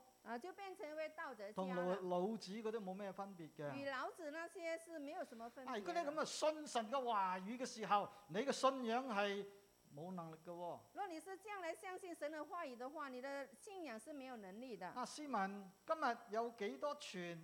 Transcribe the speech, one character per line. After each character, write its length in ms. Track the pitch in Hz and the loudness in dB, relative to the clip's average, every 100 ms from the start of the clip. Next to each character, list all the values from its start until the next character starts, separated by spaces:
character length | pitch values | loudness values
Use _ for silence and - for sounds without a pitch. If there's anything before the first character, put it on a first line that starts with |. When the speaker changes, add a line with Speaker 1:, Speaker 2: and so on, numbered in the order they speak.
| - - 214 | -16 -14 -6
Speaker 1:
啊， 100 | 233 | -4
就 160 | 359 | -4
變 200 | 359 392 | -6 -8
成 160 | 370 302 | -6 -4
一 20 | |
位 140 | 302 311 | -2 -2
道 220 | 311 311 | -2 -6
德 120 | 220 | -6
家 20 | 202 | -6
了。 80 | |
Speaker 2:
同 180 | 208 185 180 | 0 2 4
老-， 80 | 180 190 180 180 | 4 2 4 4
老 180 | 196 220 | 4 2
子 140 | 180 | -2
嗰 140 | 214 220 | -2 0
啲 80 | 226 | 0
冇 100 | 185 | -2
咩 200 | 190 196 | -4 -4
分 160 | 185 196 180 | -4 -6 -6
別 120 | 151 - | -10 -4
嘅。 160 | 147 269 | -2 0
Speaker 1:
與 120 | 277 | 0
老 220 | 262 339 | 0 0
子 180 | - 302 | -2 -6
那 160 | 311 339 | -4 -6
些 280 | 392 330 330 | -2 -2 -2
是 220 | 339 320 | -4 -6
沒 140 | 285 | -4
有 120 | 359 | -4
什 120 | 285 226 | -6 -6
麼 120 | 233 | -10
分 160 | 277 | -8
別 40 | 254 | -4
的。 40 | |
Speaker 2:
啊， 60 | 233 | -2
如 60 | |
果 100 | 208 | 2
你 60 | 339 | 2
咁 200 | 294 302 | 2 2
啊 40 | |
信 420 | 262 - 302 311 294 | 0 4 4 4 2
神 240 | 247 214 | 0 2
嘅 140 | 269 | 2
話 340 | 240 214 190 190 | 6 6 6 4
語 180 | 190 247 | 0 -2
嘅 80 | |
時 220 | 254 220 190 | -2 0 6
候， 220 | 202 170 - - | 6 6 -4 -2
你 140 | 180 | 2
嘅 100 | 277 | 4
信 340 | - 262 269 233 | 6 6 6 4
仰 220 | 233 269 | 2 4
係 380 | 202 202 202 196 - - - - | 4 4 2 -2 -8 -20 -20 -14
冇 160 | 143 175 | -10 -6
能 220 | 185 165 | -4 -6
力 40 | 160 | -8
嘅 60 | 170 | -8
喎。 300 | 175 175 127 104 | -4 -4 -4 -8
Speaker 1:
如 20 | |
果 120 | 339 392 | -4 -4
你 120 | 320 | -4
是 160 | 381 370 | -6 -8
這 120 | 440 | -6
樣 120 | 403 | -4
來 120 | 330 349 | -2 -2
相 200 | 381 370 | -4 -6
信 160 | 370 | -6
神 200 | 320 294 | -4 -4
的 120 | 311 | -4
話 200 | 294 359 302 | -4 -4 -4
語 100 | 240 | -4
的 140 | 254 | -6
話， 180 | 311 277 | -4 -4
你 120 | 254 | -4
的 240 | 277 277 269 | -4 -4 -4
信 300 | - 427 381 | -10 -10 -6
仰 120 | 302 220 | -4 -6
是 160 | 311 | -6
沒 120 | 294 262 | -8 -6
有 100 | 233 | -8
能 240 | 190 208 | -8 -8
力 160 | 262 190 | -6 -6
的。 120 | 180 | -4
Speaker 2:
啊， 160 | 247 240 | -4 -4
試 220 | - 294 | -4 0
問 340 | 226 190 202 190 - - | 2 2 -2 -10 -6 0
今 100 | 320 | 4
日 200 | 269 233 - | 4 2 0
有 200 | 214 233 226 | 0 0 0
幾 200 | 202 254 | -2 0
多 200 | 294 285 | 0 0
傳 400 | - 185 175 165 | -4 -4 -2 -4